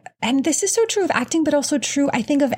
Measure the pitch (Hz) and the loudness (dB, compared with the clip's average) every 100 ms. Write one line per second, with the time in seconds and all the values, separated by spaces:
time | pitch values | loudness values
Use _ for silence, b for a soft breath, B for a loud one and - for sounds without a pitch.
0 | - - 214 269 320 - 392 - 453 415 | -8 -6 0 0 2 0 0 0 0 0
1 | 349 - 247 330 302 294 - 294 - 285 | 0 0 0 0 2 0 0 -2 -2 0
2 | 277 233 214 285 277 | 0 0 0 0 0